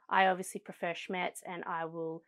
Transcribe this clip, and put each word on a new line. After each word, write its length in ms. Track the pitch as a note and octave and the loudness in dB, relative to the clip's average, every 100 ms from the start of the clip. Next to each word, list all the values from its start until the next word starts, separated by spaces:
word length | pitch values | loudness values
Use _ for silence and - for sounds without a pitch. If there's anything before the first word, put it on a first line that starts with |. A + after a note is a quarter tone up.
| - | 2
I 180 | F#3+ F#3+ | 6 6
obviously 340 | F#3 F#3+ - | 4 -2 -8
prefer 320 | - - F3 | -12 -4 -4
Schmetz, 480 | E3+ - F#3 F3+ - - | -4 -4 -2 -2 -4 -8
and 160 | F3 | -8
I 200 | - E3 | -4 -4
will 380 | E3 E3+ D#3+ E3 | -4 -4 -4 -6